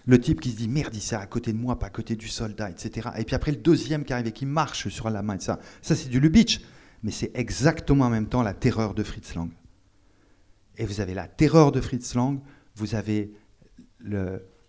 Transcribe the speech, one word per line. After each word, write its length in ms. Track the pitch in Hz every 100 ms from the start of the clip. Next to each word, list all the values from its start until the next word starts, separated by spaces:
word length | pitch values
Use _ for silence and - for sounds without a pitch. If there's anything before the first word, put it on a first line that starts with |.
| -
Le 120 | 123
type 220 | 139 -
qui 80 | 127
se 60 | 107
dit, « 120 | 113
Merde, 260 | 147 - 110
il 60 |
s'est 160 | - 110
à 100 | 98
côté 260 | 120 117
de 40 | 110
moi, 180 | 123 117
pas 80 | 101
à 60 |
côté 240 | - 104 110
du 140 | 101
soldat, » 400 | - 110 101 104
et 40 | 85
cetera. 420 | 117 - 113 -
Et 60 | 113
puis 100 | 131
après, 160 | -
le 60 | 143
deuxième 480 | 165 160 135 151 143
qui 80 |
arrive 120 | 123 113
et 60 |
qui 160 | - 139
marche 400 | 151 147 - 101
sur 240 | - 110
la 100 | 107
main, 140 | 104 95
et 40 |
ça, 200 | - 95 - -
ça 120 | - 160
c'est 140 | 135
du 100 | 123
Lubitsch, 420 | 156 156 226 - - - - -
mais 80 | 107
c'est 180 | - 120 127
exactement 680 | 117 95 143 160 - 139 123
en 40 |
même 180 | 113 107
temps 140 | 127
la 140 | 110 92
terreur 400 | 127 110 110 98
de 80 |
Fritz 320 | 101 110 - 85
Lang. 160 | 82 - - _ _ _ _ _ _ _ _ _ _ -
Et 60 | 107
vous 160 | 101
avez 140 | 92 95
la 120 | 82
terreur 440 | - 151 160 143
de 100 | 131
Fritz 320 | 120 123 -
Lang, 260 | 123 127 139 - - _ 101
vous 180 | 107
avez 400 | 113 101 104 104 - _ _ - - - _
le, 460 | 95 101 95 95 92 _